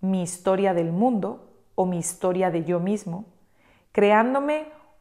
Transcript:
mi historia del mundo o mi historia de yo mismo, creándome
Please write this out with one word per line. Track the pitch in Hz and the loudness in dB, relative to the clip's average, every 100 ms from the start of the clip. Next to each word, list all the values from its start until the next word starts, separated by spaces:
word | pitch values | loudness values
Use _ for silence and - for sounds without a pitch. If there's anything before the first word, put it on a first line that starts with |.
mi | 190 185 | -2 -2
historia | 175 - 196 190 196 | -4 -4 0 2 2
del | 175 165 | 2 0
mundo | 170 247 226 190 240 - _ _ - | 2 2 0 -4 -8 -18 _ _ -2
o | 185 | -2
mi | 175 | 0
historia | 160 - 185 185 185 | -6 -4 -2 0 0
de | 165 | 0
yo | 160 175 | -2 -2
mismo, | 180 208 185 175 - _ _ _ _ _ _ | 0 -4 -6 -12 -12 _ _ _ _ _ _
creándome | - 202 214 240 269 285 302 302 - - _ | 2 4 4 4 0 -2 -4 -6 -18 -20 _